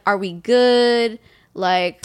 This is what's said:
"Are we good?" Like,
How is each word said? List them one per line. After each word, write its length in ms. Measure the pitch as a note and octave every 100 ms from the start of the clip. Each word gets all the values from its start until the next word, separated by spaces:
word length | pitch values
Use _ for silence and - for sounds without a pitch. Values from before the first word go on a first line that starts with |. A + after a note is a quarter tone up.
| -
"Are 120 | G3+
we 160 | F#3+
good?" 840 | E3+ G3 B3 B3 A#3+ A#3+ A#3+ A#3 A3 _ _ _
Like, 500 | - F#3 F#3 F3+ -